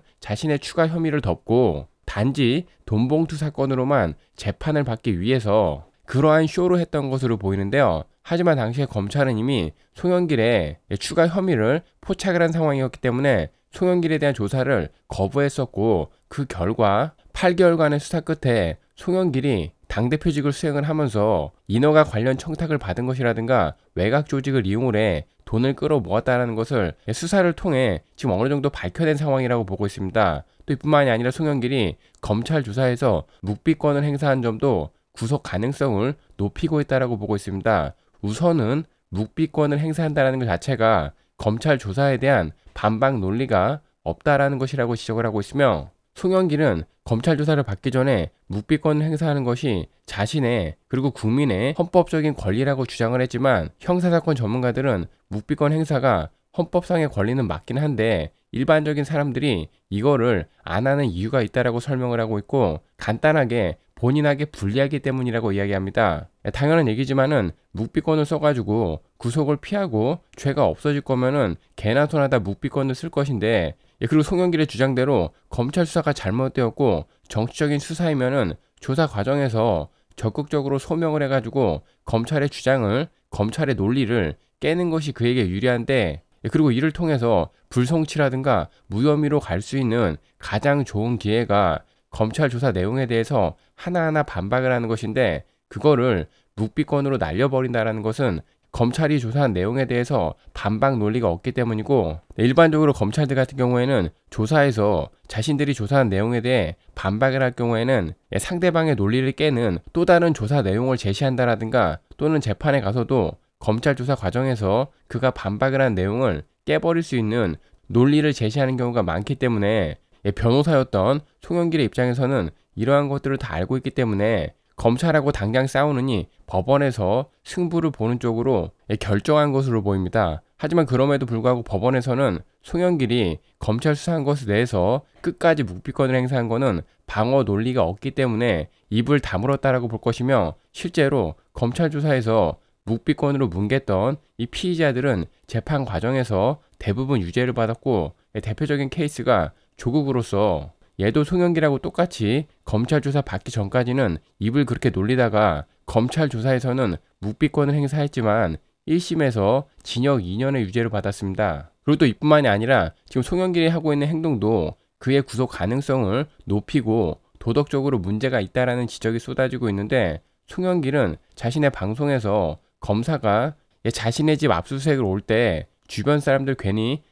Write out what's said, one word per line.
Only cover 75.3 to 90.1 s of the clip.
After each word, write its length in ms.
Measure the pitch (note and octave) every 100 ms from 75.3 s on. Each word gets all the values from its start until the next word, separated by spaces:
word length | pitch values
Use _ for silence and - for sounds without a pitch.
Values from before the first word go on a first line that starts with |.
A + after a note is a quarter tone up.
| - _
검찰 360 | - B2 F3+ D#3+
수사가 280 | E3+ D3+
잘못되었고 920 | C#3+ F#2+ A2+ C3 C3+ A#2 - C3 E2 - _ _
정치적인 520 | G#2+ A#2 - D3 D3
수사이면은 760 | - E3 E3+ C#3+ B2+ C#3 F#2+ - _ _
조사 260 | - C3+ D#3
과정에서 840 | G#2+ G#2+ C#3+ C3+ A2+ A2+ F2 D2 _ _ -
적극적으로 640 | A2+ - D3 D3 C#3 C#3
소명을 420 | - E3 E3 D3+
해가지고 580 | C#3 C3+ A2+ C#3 A2 D2 - _ -
검찰의 440 | A2 A#2 D3+ C#3
주장을, 600 | - B2+ C3+ G#2 A#2+ E3+ _ _
검찰의 440 | - G#2+ C#3+ C#3 G#2
논리를 640 | G2 C3 A2 A#2+ D#2+ - _ _
깨는 300 | C#3+ E3+ F3
것이 200 | D#3+ D3
그에게 380 | - A#2+ B2+ F#2+
유리한데, 760 | F#2+ B2+ A#2+ A#2 C3 F2+ D2 - _ -
예, 40 |
그리고 220 | D#3 D3
이를 220 | A#2+ D#3
통해서 560 | D3 E3+ C#3 A#2 G2 D#2+ - _
불송치라든가 1040 | B2+ B2+ E3 D#3 D3+ C#3 C3 C#3 G#2 D2 _ _
무혐의로 540 | G2+ D3 D3+ D3 D3
갈 200 | - F2
수 160 | - C3+
있는 380 | B2 A#2 G2